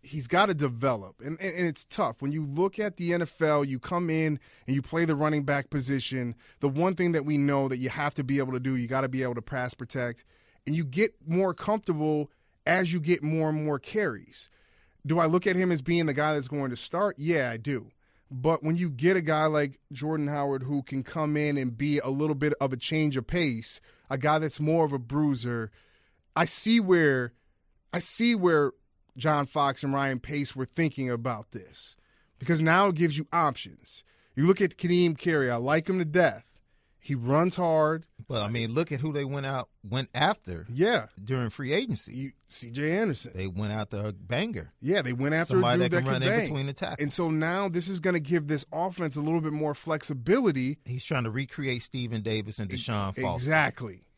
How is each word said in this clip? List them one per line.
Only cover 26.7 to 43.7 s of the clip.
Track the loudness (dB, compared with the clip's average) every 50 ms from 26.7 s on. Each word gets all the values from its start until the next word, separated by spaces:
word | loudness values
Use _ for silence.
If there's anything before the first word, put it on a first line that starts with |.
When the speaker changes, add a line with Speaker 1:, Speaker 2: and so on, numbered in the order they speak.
| 4 4
Speaker 1:
where, | 6 6 6 6 6 6 4 2 0 -4 _ _ _ _ _ _ _ _ _ _ _ _
I | -6 -4
see | -4 -4 -2 2 2 2 2
where | 4 4 6 6 6 4 4 0 _ _ _ _ _ _ _ _ -4
John | 0 0 2 2 0
Fox | -2 0 2 2 2 2 0 -2
and | -2 0
Ryan | 0 0 0 -2 -4
Pace | -6 -6 -4 -4 -4 -4 -4
were | -6 -8
thinking | -6 _ 0 0 0 0 -2 -4 -4
about | -4 -4 -4 -4 -6 -6 -10 _
this, | -14 -14 -14 -14 -20 -20 -20 -20 -20 _ _ _ _ _ _ _ _ _
because | 0 0 2 2
now | 4 4 6 6 6 4
it | 4
gives | 2 2 2 2 -2
you | -6 _ 0
options. | 2 2 2 0 -2 -10 -16 -16 -20 -20 -20 -20 -20 -20 _ _ _ _ _ _
You | 2 6 6
look | 6 6
at | 4 0 0 -2
Kadeem | 0 2 4 4 4 4 2 0
Carey. | 0 0 2 2 2 2
I | 0 0
like | 2 2 2 2 2 2
him | 0 0
to | 0
death. | 2 4 4 4 4 2 0 -14 _ _ _ _ _ _ _ _ _ _ _ _
He | -6 -4
runs | -4 0 2 4 4 4 4 2 0
hard. | 0 2 4 4 4 4 2 -2 -6 _ _ _ -12 _
Speaker 2:
But, | -4 -4 -2
I | -2
mean, | -2 -2 -2 0 0
look | 0 0 0 -2
at | -4
who | -4 -2
they | -2 -4 -4
went | -4 -6 -6 -6
out, | -4 -4 -6 -6 -8 _ _ -10
went | -6 -4 -4 -4 -4 _
after | 2 2 2 2 0 _ -10 -10 -10 -10 -10
Speaker 1:
Yeah. | 0 2 2 4 4 2 0 -4 _ -16
Speaker 2:
during | -6 -4 -2 -2 -2 -4
free | -4 -6 -6 -2 0
agency. | 0 0 0 -2 -6 -6 -10 -8
Speaker 1:
You, | -8 -8 -8 -10 _ _ _
C | -14 -14 -12 -10
J | -6 -2 0 0 2 2
Anderson. | 2 0 0 -4 -6 -12 -8
Speaker 2:
They | -6 -6
went | -4 -2 -2 -2 -2